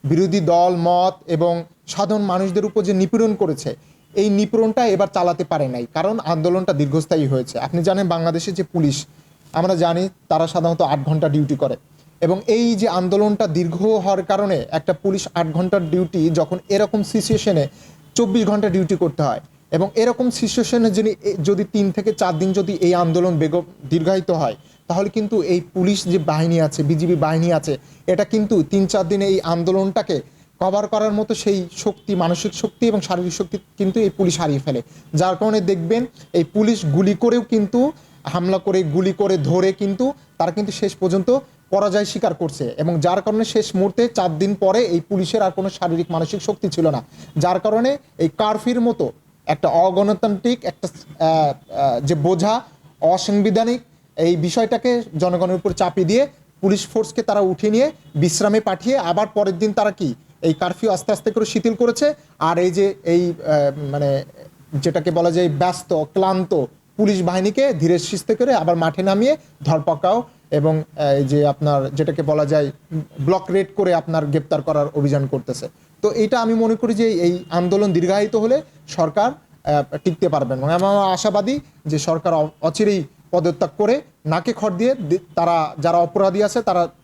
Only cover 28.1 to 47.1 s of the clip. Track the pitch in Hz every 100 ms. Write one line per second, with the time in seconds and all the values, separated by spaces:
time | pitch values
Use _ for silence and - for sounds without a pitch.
28.1 | 180 202 220 214 208 151 196 190 208 175
29.1 | 196 196 190 165 170 170 190 196 196 -
30.1 | 151 - _ _ _ 185 202 208 214 214
31.1 | 208 214 220 214 196 175 - 214 196 -
32.1 | 185 170 170 208 - 214 _ 233 214 151
33.1 | 180 180 160 190 202 _ _ 196 226 202
34.1 | - 185 151 160 139 139 127 - - -
35.1 | 156 185 185 214 214 180 185 165 226 254
36.1 | - - 175 160 208 214 214 165 147 196
37.1 | 202 240 240 233 220 202 240 277 - -
38.1 | - - 170 180 190 196 190 170 156 190
39.1 | 180 196 190 139 175 190 190 196 190 254
40.1 | 285 - _ 165 175 208 - 196 - 185
41.1 | 190 190 262 - _ _ 196 202 196 208
42.1 | 196 214 170 165 - 120 131 156 170 165
43.1 | 190 208 214 226 220 214 190 196 180 233
44.1 | 233 180 156 196 202 190 190 226 170 -
45.1 | 196 180 220 190 185 190 - 175 165 170
46.1 | 165 160 202 - 202 190 160 160 131 -